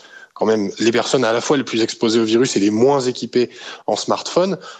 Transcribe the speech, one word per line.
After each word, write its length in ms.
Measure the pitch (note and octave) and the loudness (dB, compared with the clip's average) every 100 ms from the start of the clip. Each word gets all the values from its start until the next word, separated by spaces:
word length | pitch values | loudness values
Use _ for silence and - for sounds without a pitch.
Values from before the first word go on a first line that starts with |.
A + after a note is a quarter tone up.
| - - - | -10 -20 -14
quand 140 | - G#2 | -2 0
même 240 | A2 G2 - | 2 0 0
les 120 | A2 | 0
personnes 320 | A#2 - C#3 | 2 2 0
à 80 | A2+ | 2
la 80 | A#2 | 0
fois 160 | - D3 | 0 0
les 80 | |
plus 200 | - A2+ | 0 -2
exposées 360 | A2+ - A#2 A#2 | -2 0 0 2
au 40 | |
virus 320 | A2 A#2 C#3 - | 2 2 2 2
et 40 | |
les 120 | G2+ | 2
moins 280 | G#2+ C3 C#3+ | 2 2 0
équipées 500 | B2+ A#2+ A#2 B2+ A#2 - - - - | 0 -4 -2 -2 -2 -6 -18 -10 -6
en 100 | G#2+ | -4
smartphone, 640 | - G#2 - E3+ G3 E3+ - | -2 -4 -2 0 0 -2 -10